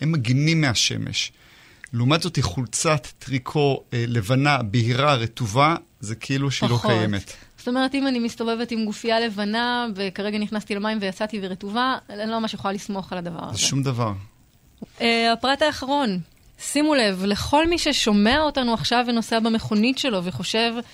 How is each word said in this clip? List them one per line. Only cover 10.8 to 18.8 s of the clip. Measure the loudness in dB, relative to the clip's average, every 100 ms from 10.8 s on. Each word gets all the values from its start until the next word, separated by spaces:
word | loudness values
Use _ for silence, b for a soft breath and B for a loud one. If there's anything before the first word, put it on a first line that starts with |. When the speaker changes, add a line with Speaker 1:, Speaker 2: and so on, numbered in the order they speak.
| -2 -2
Speaker 2:
ויצאתי | -4 -4 -6 -4
ורטובה, | -6 -8 -4 -2 0 -2 -6
אני | -8 -4
לא | -2
ממש | -4
יכולה | -4 -6
לסמוך | -6 -6 -8 -6
על | -8
הדבר | -8 -8
Speaker 1:
זה | -6
Speaker 2:
הזה. | -2
Speaker 1:
שום | 0 0
דבר. | 0 0 -2 -4 -12 _ _ _ _ -20 -16 -4
Speaker 2:
אה, | 0 2 2
הפרט | 0 0 2
האחרון, | 2 0 -2 0 0 -2 -6 _ -20 -14
שימו | -4 2 4
לב, | 4 2 2
לכל | 0 -2 2 4 4
מי | 2
ששומע | 0 0 4 4 6 4
אותנו | 2 0 0
עכשיו | 0